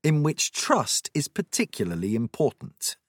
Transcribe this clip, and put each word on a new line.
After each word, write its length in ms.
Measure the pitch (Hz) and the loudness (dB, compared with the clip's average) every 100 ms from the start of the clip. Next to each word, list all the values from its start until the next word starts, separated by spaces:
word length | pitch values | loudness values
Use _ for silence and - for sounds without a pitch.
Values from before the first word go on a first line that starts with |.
in 180 | 156 151 | 2 4
which 300 | 151 165 - | 4 2 -2
trust 580 | - - 254 113 - - | -2 0 0 0 -2 -2
is 140 | 151 - | -4 -2
particularly 880 | - 185 - 226 - 95 85 95 | -4 -4 -2 -2 -2 -4 -2 -2
important. 840 | 113 120 - 143 - - - - - | 0 -2 0 0 -2 -12 -8 -8 -8